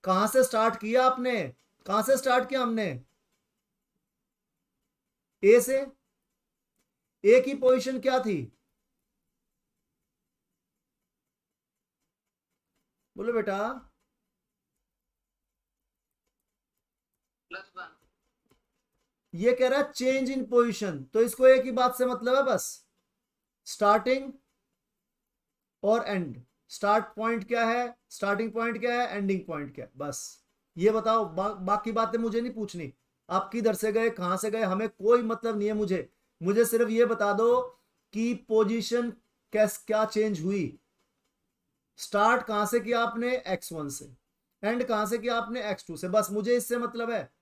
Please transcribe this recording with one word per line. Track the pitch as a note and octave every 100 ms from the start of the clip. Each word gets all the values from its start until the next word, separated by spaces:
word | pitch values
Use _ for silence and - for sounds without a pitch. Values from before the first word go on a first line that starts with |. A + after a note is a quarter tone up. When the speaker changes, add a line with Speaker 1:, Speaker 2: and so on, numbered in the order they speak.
Speaker 1:
कहां | F#3 F#3 G#3+
से | C4
स्टार्ट | B3 A3 A3+ -
किया | G#3+ B3
आपने, | B3+ B3+ B3+ A#3 C#3 - _ _
कहां | - G#3
से | A3 C4+
स्टार्ट | C4 B3 B3+
किया | C4
हमने? | A#3+ A3+ G3 B2 - _ _ _ _ _ _ _ _ _ _ _ _ _ _ _ _ _ _ _ _ _ _ _
ए | G3 A#3
से। | B3+ C4+ C#4 _ _ _ _ _ _ _ _ _ _ _ _ _
ए | G3+ B3+
की | B3+
पोजीशन | C#4 B3+ B3+ B3+ C4
क्या | B3+ B3+
थी? | A3+ E3+ A2+ _ _ _ _ _ _ _ _ _ _ _ _ _ _ _ _ _ _ _ _ _ _ _ _ _ _ _ _ _ _ _ _ _ _ _ _ _ _ _ _ _ _ _ _ _ _
बोलो | - A3
बेटा। | A3+ G3+ F#3+ A3 C4 - _ _ _ _ _ _ _ _ _ _ _ _ _ _ _ _ _ _ _ _ _ _ _ _ _ _ _ _ _ _ _ _ _ _ _ _
Speaker 2:
प्लस | F#3+ - -
वन। | F3 _ _ _ _ _ _ _ _ _ _ _ _ _ _
Speaker 1:
ये | E3+ A3+
कह | B3 B3+
रहा | C#4
है | -
change | - B3+ C4+ C4
in | C4 G#3+
position, | A#3+ A#3+ G3 G3+ D3 C3
तो | A3
इसको | A#3 A#3+ C4
एक | C4
ही | B3+
बात | A#3 B3
से | B3
मतलब | B3+ A#3 A#3
है | C4
बस, | C4 G3+ - - _ _ _ _ _ _ _ _ -
स्टार्टिंग | - G3+ G#3+ A#3+ C4+ C4+ - _ _ _ _ _ _ _ _ _ _ _ _ _ _
और | G3 A#3 -
एंड। | G3 D#3 A2+ - _ _
स्टार्ट | - G3+ G#3+ A3
पॉइंट | - A3+ A#3 -
क्या | A#3
है, | A3+ A#3+ B3 - _
स्टार्टिंग | - G3+ G3+ A3+
पॉइंट | A3+ A#3 G3
क्या | A#3+ A#3+
है, | B3 G3+
एंडिंग | G3 F#3+
पॉइंट | - D#3 C#3
क्या | C#3
है, | A2 C3
बस | C#3+ C#3 - - _ _ _ E3
ये | G3
बताओ। | A3 A3 A3+ G3
बा-, | D#3+ G3+ G3
बाकी | F#3 G#3 A3+
बातें | A3 A3 A3+
मुझे | A3+ A3+
नहीं | A#3+
पूछनी, | A3 G3+ F3 C#3 _ _ _ -
आप | F#3 F#3+
किधर | A#3 A3
से | F#3+ G#3+
गए, | G#3+ A3+
कहां | A3+ F3+ F#3+
से | G#3+
गए, | A3
हमें | G#3 F#3+ A3
कोई | _ G3+ A#3+
मतलब | A3 A3+ A#3 G#3
नहीं | G#3
है। |
मुझे, | G#3+ G3+ F#3 - _ _ _
मुझे | E3+ G#3
सिर्फ | A3+ A3+ A3+
ये | A3+
बता | A#3 A3+ G3+
दो | G3+ A#3 B3 B3+ _ _ _ _
कि | G#3 A#3 A#3+ -
पोजीशन | A3 G#3 A#3 - A#3+ A#3+ - _ _ _
कैस-, | G#3 G#3 -
क्या | - G#3+
चेंज | G#3+ G#3+ G#3+ F3+
हुई, | E3+ G3 C#3+ - _ _ _ _ _ _ _ _ _ _ _ -
स्टार्ट | - G3+ A3 B3 -
कहां | G#3
से | G#3 A#3
किया | G#3 A#3
आपने, | A#3 A#3 B3 B3+ -
एक्स | F3+ -
वन | E3 C#3+
से, | C3+ C#3+ B2 _ _ _ _
एंड | G#3 A#3+ B3+
कहां | G#3+ G#3+
से | A#3
किया | A#3
आपने, | A#3 A#3 A#3+ G#3
एक्स | F#3+ -
टू | -
से। | F3+
बस | G#3+ F#3
मुझे | G#3 G#3 A#3+
इससे | A#3+ A#3+
मतलब | A#3 A#3 A#3
है | A3 - _